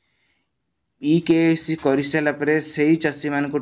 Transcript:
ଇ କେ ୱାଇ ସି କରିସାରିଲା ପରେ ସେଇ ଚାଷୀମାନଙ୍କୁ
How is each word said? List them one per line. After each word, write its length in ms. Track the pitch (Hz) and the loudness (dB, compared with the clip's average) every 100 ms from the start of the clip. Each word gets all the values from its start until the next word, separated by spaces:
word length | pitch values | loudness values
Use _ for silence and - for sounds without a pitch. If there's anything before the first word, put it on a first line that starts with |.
| _ _ _ _ _ _ _ _ _ _ | _ _ _ _ _ _ _ _ _ _
ଇ 100 | 143 165 | 0 2
କେ 160 | 165 165 | 2 2
ୱାଇ 200 | 165 160 | 2 2
ସି 180 | - 160 | -2 -2
କରିସାରିଲା 560 | 143 135 143 156 151 | 0 0 0 0 -2
ପରେ 220 | 147 147 156 | -2 0 0
ସେଇ 360 | 147 - 151 160 | -2 0 2 2
ଚାଷୀମାନଙ୍କୁ 600 | 156 139 151 143 143 143 | 0 -4 -4 -4 -2 -4